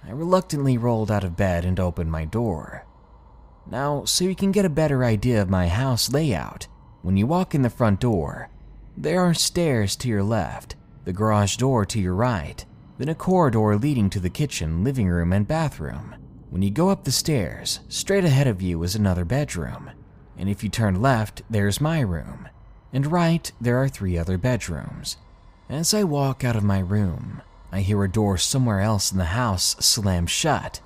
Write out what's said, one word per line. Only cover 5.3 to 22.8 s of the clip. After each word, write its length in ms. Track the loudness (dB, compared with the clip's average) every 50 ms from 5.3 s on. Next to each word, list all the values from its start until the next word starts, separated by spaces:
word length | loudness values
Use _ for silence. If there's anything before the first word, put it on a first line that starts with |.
| 2 2
of 80 | 2 2
my 200 | 2 2 2 2
house 420 | 2 0 0 0 0 0 0 0
layout, 560 | 0 0 2 2 0 -2 -4 -8 -12 -14 -16 -18 -18 -20 -20 -20 -20 -10
when 140 | -2 0 2
you 100 | 2 2
walk 300 | 2 2 0 0 0 0
in 60 | 0
the 80 | 0 0
front 320 | 2 2 2 2 2 2
door, 480 | 2 0 0 0 -2 -4 -6 -10 -12 -16 -18 -20 -20 -20 -20 -20 -20 -18 -14
there 240 | -6 -2 0 2 2
are 120 | 4 4 2
stairs 640 | 2 0 -2 0 0 2 2 2 2 2 0 -2
to 140 | -2 -2 0
your 140 | 0 2 2
left, 520 | 2 0 0 -2 -2 -6 -12 -14 -16 -20 -20 -20 -20 -20 -12 -8
the 80 | -8 -4
garage 420 | 0 2 2 4 4 2 2 0
door 300 | 0 0 2 2 2 2
to 140 | 0 0 -2
your 140 | 0 0 0
right, 520 | 0 0 0 0 -2 -4 -6 -10 -14 -16 -18 -20 -20 -20 -20 -10
then 100 | -8 -6 -6
a 60 | -4
corridor 600 | -4 0 2 4 4 4 4 4 4 4 4 2
leading 320 | 2 2 0 2 2 0 0
to 100 | 0 0
the 100 | -4 -4
kitchen, 540 | -2 -2 -4 -4 -2 -4 -4 -2 -2 0 0
living 240 | 0 0 0 0
room, 240 | 2 2 2 2 2
and 160 | 2 2 2
bathroom. 680 | 0 0 -2 -2 -2 -4 -6 -10 -10 -10 -10 -12 -14 -16 -18 -20 -20 -20 -20 -18 -8
When 120 | -4 -2
you 80 | -2 0
go 200 | 2 2 2 2
up 160 | 2 0 -2
the 60 | -2
stairs, 680 | -2 -2 0 0 0 0 0 -2 -6 -10 -8 -8 -8 -8 -8
straight 380 | -10 -8 -8 -2 0 0 2 4
ahead 200 | 4 4 6 4
of 160 | 2 2 0
you 220 | -2 -2 -2 0 -2
is 120 | -2 0
another 300 | 2 2 2 2 2 0
bedroom, 640 | 0 0 -2 -2 -2 -4 -8 -8 -8 -10 -12 -14 -18 -18 -20 -20 -20 -20 -20 -20 -20 -12
and 120 | -6 -4 -4
if 140 | -4 -4 -4
you 60 | -6
turn 320 | -2 0 2 2 2 2
left, 400 | 2 2 2 2 0 -4 -6 -14 -10 -4
there's 320 | 0 2 2 2 2 0
my 200 | 0 0 0 0
room, 480 | 0 0 -2 -4 -6 -8 -14 -16 -16 -18 -20 -20 -20 -20 -20 -20